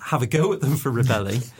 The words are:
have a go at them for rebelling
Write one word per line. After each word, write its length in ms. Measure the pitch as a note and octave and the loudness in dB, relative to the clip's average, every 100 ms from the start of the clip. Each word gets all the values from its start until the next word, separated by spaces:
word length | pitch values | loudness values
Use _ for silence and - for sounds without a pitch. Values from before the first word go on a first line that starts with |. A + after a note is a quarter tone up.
| - | -2
have 160 | D3 | -2
a 40 | B2 | 0
go 260 | D#3 F#3+ | 2 2
at 80 | - | 0
them 160 | C3+ - | 0 0
for 140 | C#3 | 0
rebelling 520 | A#2 B2+ G#2+ G2 A#2 A#2+ | 0 2 2 0 -4 -6